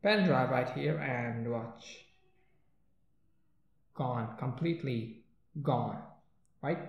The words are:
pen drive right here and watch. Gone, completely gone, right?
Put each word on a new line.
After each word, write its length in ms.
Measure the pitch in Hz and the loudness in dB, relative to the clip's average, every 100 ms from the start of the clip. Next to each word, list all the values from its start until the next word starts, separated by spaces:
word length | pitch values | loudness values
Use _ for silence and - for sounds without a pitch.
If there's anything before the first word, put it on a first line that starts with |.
| 202 | 4
pen 220 | 214 185 | 4 6
drive 240 | 131 127 | 4 4
right 180 | 127 123 | 2 0
here 300 | 143 147 156 | -2 -2 0
and 520 | 147 123 120 117 117 | -2 -2 -2 -4 -2
watch. 540 | 117 117 - - - - _ _ _ _ _ _ _ _ _ _ _ _ _ _ _ _ _ _ - | -4 -6 -12 -18 -20 -20 _ _ _ _ _ _ _ _ _ _ _ _ _ _ _ _ _ _ -4
Gone, 420 | 131 123 113 - | -2 0 -2 -4
completely 880 | 131 127 165 165 135 117 107 - _ _ _ 151 | -4 -2 0 0 0 -2 -4 -12 _ _ _ -4
gone, 340 | 139 127 107 104 - - _ _ _ _ | 2 2 2 -4 -12 -20 _ _ _ _
right? 180 | 143 170 | -4 -2